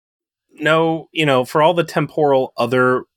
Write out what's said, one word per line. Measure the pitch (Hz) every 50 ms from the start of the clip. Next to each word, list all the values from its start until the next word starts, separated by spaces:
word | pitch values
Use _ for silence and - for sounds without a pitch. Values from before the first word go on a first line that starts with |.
| _ _ _ _ _ _ _ _ _ _
No, | _ - 151 151 160 160 165 165 160 160 - _
you | - 160 156
know, | 147 135 127 127
for | - - 156
all | 151 170 175
the | 170 165
temporal | - - 165 147 139 - 160 151 143 135 131 131 - -
other | - 120 117 131 127 127 127 127 123 - _ _